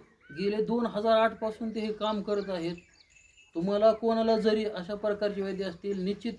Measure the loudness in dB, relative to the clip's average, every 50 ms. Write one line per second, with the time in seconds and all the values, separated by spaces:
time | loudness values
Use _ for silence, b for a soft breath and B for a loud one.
0 | -6 _ _ _ _ -14 -6 -2 -2 0 0 0 0 0 0 0 0 0 -2 0
1 | 2 4 4 4 4 2 0 -2 -6 -6 -4 -4 -6 -6 -4 -4 -4 -4 -4 -2
2 | -2 -2 -2 -2 -2 -2 -2 -2 -2 -4 -4 -4 -4 -4 -6 -8 -12 _ _ _
3 | _ _ _ -20 _ _ _ _ -20 _ -6 -4 -2 0 2 6 6 6 6 6
4 | 2 2 2 2 4 4 4 4 4 2 2 2 0 -2 -4 -6 -8 -8 -6 -2
5 | 0 -2 0 0 0 -2 -2 -2 -4 -4 -4 -4 -4 -6 -6 -6 -4 -4 -2 -2
6 | 0 -2 -2 -2 -4 -8 -6